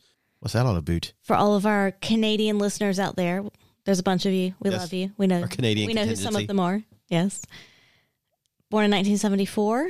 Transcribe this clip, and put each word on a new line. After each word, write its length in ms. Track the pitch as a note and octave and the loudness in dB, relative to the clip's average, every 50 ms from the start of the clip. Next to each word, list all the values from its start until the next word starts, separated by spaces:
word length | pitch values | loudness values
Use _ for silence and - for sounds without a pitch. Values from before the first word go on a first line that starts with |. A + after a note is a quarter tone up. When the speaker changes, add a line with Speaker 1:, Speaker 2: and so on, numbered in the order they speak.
| _ _ _ _ _ _ _ _ | _ _ _ _ _ _ _ _
Speaker 1:
What's 140 | - - - | -10 -2 0
that 120 | A2 B2 | 2 2
all 100 | C3 G2+ E2+ | 2 2 0
about? 340 | D2+ C#2+ F2 E2+ - - - _ _ | 0 0 -2 -2 -2 -6 -14 _ _
Speaker 2:
For 120 | - A3 | -2 2
all 200 | - G3 G#3 G#3 | 2 4 2 2
of 100 | G3+ F#3+ | 2 2
our 260 | G#3+ G#3+ G3+ G3 G3 F#3 - | 2 0 2 0 0 -2 -6
Canadian 580 | - - A3+ A3+ A3 G#3+ G#3+ G#3 G#3+ G#3+ G#3+ G#3 | -2 0 0 2 2 0 0 0 0 0 0 0
listeners 400 | G3+ G3+ - - G#3+ G3+ F#3+ F#3 | 0 -2 -2 -2 -2 -2 0 0
out 160 | G3 D#3+ - | -2 -4 -2
there, 280 | - F3+ E3+ F3 F#3+ G3+ G#3 - _ _ _ _ _ _ | -2 -2 -2 -2 -4 -6 -8 -14 _ _ _ _ _ _
there's 140 | - G3 F3+ | -2 0 0
a 40 | F#3 | 2
bunch 220 | G3+ F#3 F3+ - | 0 0 0 0
of 80 | G3+ F#3 | 0 0
you. 200 | F#3 F#3 F#3 F#3 - | 0 0 -2 -4 -4
We 100 | - G3+ | -4 -2
Speaker 1:
Yes. 100 | F#3 F3+ | -2 -2
Speaker 2:
love 120 | F3+ E3+ F#3+ | -4 -6 -6
you. 180 | F#3 F#3 G3 G3+ - | -6 -6 -6 -2 0
We 100 | G3 F#3+ | 2 2
know, 140 | F#3 F3 | 2 2
Speaker 1:
Our 60 | F3 F3 | 0 -4
Canadian 400 | - - C3 A2+ G#2+ G#2 G#3 G#3 | -4 -2 0 2 2 2 0 0
Speaker 2:
we 60 | A3+ | 0
know 120 | A3 G#3 | -2 -2
who 100 | A3 A3+ | -2 -2
some 200 | F#3+ F#3+ A3 G#3+ | -4 -4 -2 -2
of 60 | G3+ | -2
Speaker 1:
contingency. 60 | G3+ G3+ | -2 0
Speaker 2:
them 120 | G3+ G3 | 0 0
are. 240 | F3+ F3 F#3 G#3 A3 - - _ _ _ | 0 0 -2 -4 -6 -10 -20 _ _ _
Yes. 320 | F3+ E3 E3+ G3+ - - - - - - - - _ _ _ _ _ _ _ _ _ _ _ _ _ _ _ _ _ _ _ _ | 0 0 0 0 -2 -6 -14 -16 -18 -20 -20 -20 _ _ _ _ _ _ _ _ _ _ _ _ _ _ _ _ _ _ _ _
Born 160 | G#3 G#3+ G#3 | 0 2 4
in 60 | G#3 | 4
nineteen 260 | G#3 G3 G3 G3+ G#3 G3 | 4 2 2 2 2 2
seventy-four. 720 | - G#3+ G3 G3 G3 F#3+ - - G#3 G#3 A3 B3 D4+ F#4 | 2 0 2 0 0 -2 -2 -2 0 0 0 0 -2 -4